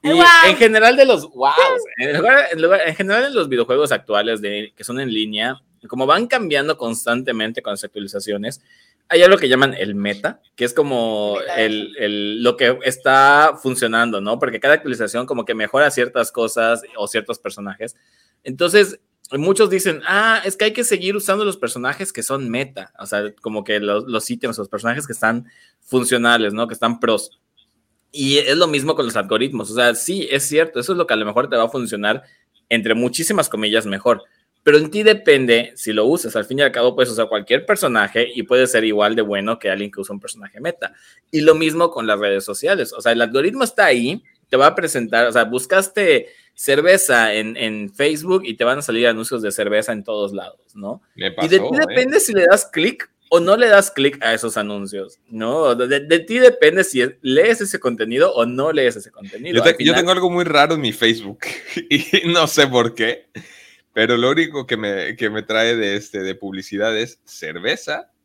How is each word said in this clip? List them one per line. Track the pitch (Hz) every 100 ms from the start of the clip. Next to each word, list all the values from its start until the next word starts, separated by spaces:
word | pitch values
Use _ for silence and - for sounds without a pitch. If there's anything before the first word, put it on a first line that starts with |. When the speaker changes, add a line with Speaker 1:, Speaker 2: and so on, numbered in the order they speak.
Speaker 1:
Y | 302
Speaker 2:
El | 339
WoW. | 349 339 330
Speaker 1:
en | 294
general | 233 220 226 262
de | 269
los, | 196 151
wow, | 127 135 156 170 170 - -
en | 131 147
lugar, | 208 269 175
en | 165
lugar, | 165 190 165
en | 160
general | 190 214
de | 269
los | 254 151
videojuegos | 127 117 127 147
actuales | 110 - 104 107 113
de, | 104 104 107 _
que |
son | 104 123
en | 135
línea, | 107 107 107 117 131 _ _ 113
como | 120 135
van | 165 233
cambiando | 254 190 143 143 151
constantemente | 120 117 - 120 131 113 110 113
con | 113
las | 101
actualizaciones, | 101 107 98 101 104 101 107 - _ _ _ _ _
hay | 170
algo | 180 196
que | 139
llaman | 127 139 101
el | 98
meta, | 101 101 101 156 - _ -
que | 120
es |
como | 123 143 127 113 107 104 101
Speaker 2:
Meta. | - -
Speaker 1:
el, | 110 107 101 143
el, | 104 104 104 110
lo | 120 120
que | 123 127
está | 131 127 139 135 139 143 156 143
funcionando, | 135 127 117 113 117 104
¿no? | 101 120
Porque | 127 113
cada | 135
actualización | 156 147 113 107 117 127
como | 127 110
que |
mejora | 110 104 131 143
ciertas | 131 123 123 113
cosas | - 113 120 113 117 98 113
o | 101
ciertos | 113 104 113
personajes. | 101 98 101 95 113 - _ _ _ _
Entonces, | - 135 175 202 190 - _ _ -
muchos | 139 160 196 208
dicen, | 190 196 156 165
"Ah, | 196 220 226
es | 185 190
que | 214
hay |
que | 220
seguir | 233 190 180 202
usando | 196 196 208
los | 180
personajes | 117 127 123 143 190
que | -
son | 110 139 127
meta", | 117 135 - 95 _
o | 98
sea, | 104 104 -
como | 113 107
que | 101 104
los, | 104 104 127
los | 113 -
ítems, | 120 123 113
los | 98
personajes | 104 113 131 147
que |
están | 117 110 117 - _ _ _
funcionales, | _ 131 120 123 120 117 104
¿no? | 104 117
Que |
están | 113 117 117
pros. | 117 104 - _ _ _ _ _ _ _ _
Y | 151 135 143
es | 127 151
lo | 170
mismo | 147 139 156
con | 123
los | 110
algoritmos, | 98 117 135 123 104
o | 113
sea, | 120
sí, | 117 - 190 147
es | 135 135
cierto, | 151 160 127
eso | 120
es | 180
lo | 170
que |
a | 110
lo | 104
mejor | 107 135
te | 123
va | 113
a |
funcionar, | 127 117 104 104 123 _ _ _ _ _
entre | 117 110 110
muchísimas | 120 120 165 202 147
comillas, | 107 107 110 107
mejor. | 98 123 113 - _ _ _
Pero | - 151
en | 156
ti | 208
depende | 214 208 165 139 127 117 117 -
si | -
lo | 107 113
usas. | 175 120 110
Al | 101
fin | 135
y |
al | 143
cabo, | 120 123 120
puedes | 123
usar | 113 110
cualquier | 110 98 110 -
personaje | 202 165 113 101 113 120
y | 127
puede | 101 123 131
ser | 117
igual | 110 104 104 113
de |
bueno | 104 101 101 117
que | 101
alguien | 95 101
que | 101
usa | 98 101
un |
personaje | 104 113 101 104
meta. | 156 170 92 _ _ _ _
Y | 156
lo | 151
mismo | 156 160 156 170
con | 165 113
las | 104
redes | 101 98 95
sociales. | 98 156 190 120
O | -
sea, | 117
el | 117
algoritmo | 117 127 165 262
está | 233 - 185
ahí, | 127 117 180 _ _ _
te | 131
va | 143
a |
presentar, | 165 165 135 113 113 120
o |
sea, | 117
buscaste | 113 123 127 190 190 - 190 135 - _ _ _
cerveza | - 139 165 190 170 123 113 107
en, | 107 113
en | 113 107 101
Facebook | - 143 151 170 190
y | 139 107
te |
van | 120 139
a |
salir | 139 113 120
anuncios | 110 113 123
de | 107
cerveza | 98 101 104 107
en | 107
todos | 101 107 101
lados, | 98 90 - _
¿no? | 104 101 143 _ -
Speaker 3:
Me | - -
Speaker 1:
Y | 156
de | 185
Speaker 3:
pasó, | 139
Speaker 1:
ti | 277
Speaker 3:
¿eh? | 311
Speaker 1:
depende | 240 254 320
si | -
le | 202 175
das | 208 -
clic | 156 185 247 - _ _
o | 170
no | 170 214
le | 240
das | 202 196
clic | - 139 143
a | 113
esos | 113 117 110
anuncios, | 104 104 98 101 92 _ _
¿no? | 110 113 147 151 117
De, | 127
de, | 143
de | 147 170
ti | 165 233
depende | 254 - 156 180
si | 185 127 123 -
lees | 135 135 208 226
ese | 196 -
contenido | 127 117 110 123 175
o | - 117
no | 127 147
lees | 151 127 110
ese | -
contenido. | - 101 107 147 -
Speaker 3:
Yo |
te-, | 165
Speaker 1:
Al | 165
final | 151
Speaker 3:
yo | 180
tengo | 175
algo | 185 180
muy | 175
raro | 170 147 147
en | 160
mi | 131
Facebook | 104 113 113 101 98 - - - -
<laughs> | -
y | 143 - 190 170
no | 170 151
sé | - 139
por | 123 117 113
qué, | 113 - _ - - - _ _ _
pero | - 151 120
lo | 123
único | 151 165 147 123
que | 113
me, | 107 98 80 113
que | 113
me | 107
trae | 104 110 113 117
de, | 101 101
este, | 104 104
de | 95 95
publicidad | 101 95 92 101 110 110
es | 120 -
cerveza | _ - 78 85 101 170 - 151 - _